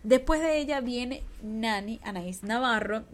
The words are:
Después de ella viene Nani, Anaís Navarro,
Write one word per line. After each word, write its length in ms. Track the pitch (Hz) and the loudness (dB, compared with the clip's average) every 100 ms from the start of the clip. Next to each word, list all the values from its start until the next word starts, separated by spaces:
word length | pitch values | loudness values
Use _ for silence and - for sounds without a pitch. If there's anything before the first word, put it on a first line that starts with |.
Después 360 | 214 254 262 311 | 6 4 6 2
de 180 | 320 302 | 4 2
ella 220 | 285 277 | 2 -2
viene 440 | 240 240 247 269 - - | -2 -2 -4 -6 -10 -10
Nani, 580 | 214 220 226 202 202 220 | -8 -2 0 0 -2 -8
Anaís 380 | 214 190 175 185 | -6 -6 -6 -8
Navarro, 600 | 202 233 254 220 208 214 226 | -2 0 2 2 0 -4 -6